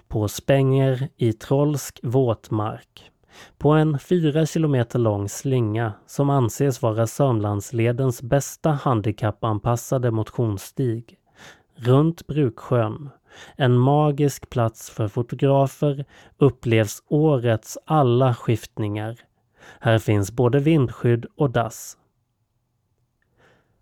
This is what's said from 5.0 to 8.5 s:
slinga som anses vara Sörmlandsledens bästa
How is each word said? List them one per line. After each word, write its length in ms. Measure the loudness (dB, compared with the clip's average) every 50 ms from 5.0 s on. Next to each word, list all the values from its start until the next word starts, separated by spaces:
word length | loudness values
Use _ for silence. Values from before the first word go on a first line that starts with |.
| 0 2 0 0 -2 -6
slinga 640 | -8 -6 -4 -2 0 0 0 0 -2 -2 -4 -4 -6 -10 _
som 240 | -14 -4 -2 0 0
anses 520 | 2 2 0 0 -2 -2 -2 -2 -2 0 -2
vara 240 | -2 0 0 -2
Sörmlandsledens 1160 | -2 0 0 0 2 2 0 0 -2 -2 -4 -6 -6 -4 -2 0 0 0 0 -2 -2 -2 -4 -4
bästa 480 | -2 -2 -2 -2 -4